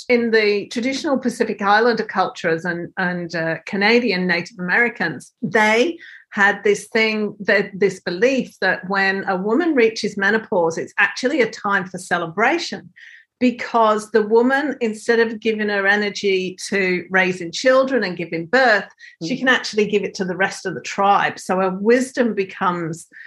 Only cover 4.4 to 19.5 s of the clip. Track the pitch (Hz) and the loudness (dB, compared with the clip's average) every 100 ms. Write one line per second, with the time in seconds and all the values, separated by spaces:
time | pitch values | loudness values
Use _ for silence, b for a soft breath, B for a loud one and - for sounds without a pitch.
4.4 | 180 185 180 202 240 - 175 170 - _ | -4 -8 -2 2 0 0 -6 -6 -14 _
5.4 | 196 220 214 226 311 330 B B B - | -2 2 4 4 2 -2 B B B 0
6.4 | 202 196 214 202 - 226 220 214 208 208 | 2 2 0 0 0 0 2 0 -4 -4
7.4 | 190 208 202 185 196 185 - 175 240 262 | 0 0 0 0 0 0 -6 0 2 2
8.4 | - - 190 - 180 196 190 196 190 185 | -4 -2 -2 0 -2 0 2 0 -2 -2
9.4 | 202 240 349 277 226 220 208 202 196 220 | 0 0 2 4 2 2 -6 -2 0 0
10.4 | 220 196 165 165 139 - 202 - 254 302 | 0 0 0 -2 -8 0 -2 0 -2 0
11.4 | 220 - 208 196 185 185 - 175 170 165 | 0 -2 -2 -2 -4 -12 -4 -4 -4 0
12.4 | 240 330 - 190 - B B B B _ | 0 0 -4 -10 -14 B B B B _
13.4 | 247 240 - 233 220 214 214 226 208 226 | 0 0 -2 2 4 2 0 0 4 4
14.4 | 247 269 294 - 226 214 - 233 226 220 | 4 2 -2 -4 -4 -4 0 2 2 0
15.4 | 226 214 208 202 196 208 208 196 202 190 | -4 -2 -2 0 2 2 0 -2 0 0
16.4 | 185 - - 202 185 180 - 185 185 185 | -2 -8 -4 -2 0 -2 0 0 0 -2
17.4 | 170 165 262 262 262 262 196 180 170 165 | -8 -2 4 4 4 0 -2 -6 -6 -6
18.4 | 165 254 254 202 - _ B B 165 262 | 0 2 4 2 -2 _ B B -6 -2
19.4 | 254 | 0